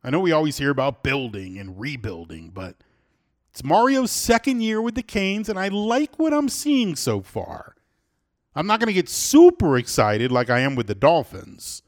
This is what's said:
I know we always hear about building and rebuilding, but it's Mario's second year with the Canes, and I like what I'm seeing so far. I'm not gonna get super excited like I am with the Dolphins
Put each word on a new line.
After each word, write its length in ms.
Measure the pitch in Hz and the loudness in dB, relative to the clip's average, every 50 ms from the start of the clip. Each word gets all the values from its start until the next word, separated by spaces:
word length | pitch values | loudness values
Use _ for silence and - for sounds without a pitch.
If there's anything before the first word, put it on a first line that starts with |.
| - | -4
I 60 | 127 | -2
know 100 | 135 170 | -2 0
we 140 | 190 175 160 | 2 2 2
always 240 | 156 160 151 139 | 2 0 0 -4
hear 120 | - 139 143 | -2 -2 -2
about 340 | 143 135 131 143 - _ - | 0 0 -2 -2 -4 _ -4
building 540 | 143 135 139 131 117 104 101 95 92 92 | -4 -4 -4 -4 -6 -10 -12 -12 -12 -14
and 220 | 98 98 92 92 95 | -14 -14 -14 -14 -12
rebuilding, 680 | 113 147 143 123 104 104 85 82 85 80 80 80 82 85 | -12 -10 -10 -10 -10 -10 -10 -12 -14 -16 -16 -18 -18 -16
but 260 | 92 95 95 90 - _ _ _ _ _ _ _ _ _ _ _ _ _ _ _ | -14 -14 -14 -14 -16 _ _ _ _ _ _ _ _ _ _ _ _ _ _ _
it's 140 | _ - 123 | _ -12 -2
Mario's 480 | 135 160 208 233 262 269 262 254 214 | 2 4 4 4 4 2 2 0 -2
second 500 | - - - - 233 226 - 277 262 240 | -4 -4 2 2 2 2 2 -2 -2 -2
year 200 | 226 220 220 214 | -2 -2 -2 -2
with 140 | 226 233 226 | -4 -4 -6
the 80 | 262 240 | -8 -10
Canes, 440 | - - 214 196 190 196 214 214 | -6 -4 -2 -2 -2 -2 -4 -6
and 100 | 214 208 | -6 -6
I 120 | 185 190 196 | -4 -4 -2
like 500 | 190 208 208 220 233 262 302 294 - - | -2 -2 -2 0 0 0 0 -2 -2 -2
what 140 | 320 320 302 | 0 0 2
I'm 160 | 294 294 262 | 0 0 -2
seeing 460 | - - - 294 294 262 233 190 151 | -4 -4 0 0 2 2 2 0 -2
so 260 | - - 127 110 101 | -4 -2 -2 -2 -4
far. 540 | 95 - - 110 90 - - - - - _ _ _ _ _ _ _ _ _ _ _ _ _ _ _ _ _ | -6 -8 -10 -10 -10 -8 -12 -14 -16 -18 _ _ _ _ _ _ _ _ _ _ _ _ _ _ _ _ _
I'm 120 | 139 160 | -8 -2
not 120 | 202 214 220 | -2 0 0
gonna 140 | 226 220 202 | 0 0 0
get 160 | 185 175 - | 0 -2 -2
super 680 | - - - - - 302 349 359 349 - - 160 135 | -6 -6 -4 4 8 10 10 10 8 6 2 2 2
excited 540 | 123 123 - - - 117 107 107 107 117 110 | 2 0 0 0 2 2 2 2 0 0 2
like 180 | 123 123 123 117 | 2 0 2 2
I 80 | 123 123 | 0 0
am 160 | 131 139 139 | 0 0 -2
with 100 | 123 113 | -2 -4
the 80 | 101 104 | -4 -2
Dolphins 880 | 98 131 147 170 160 127 - - 92 - - - - - - - - _ | 2 4 4 4 4 0 -4 -12 -16 -16 -16 -20 -18 -16 -16 -16 -16 _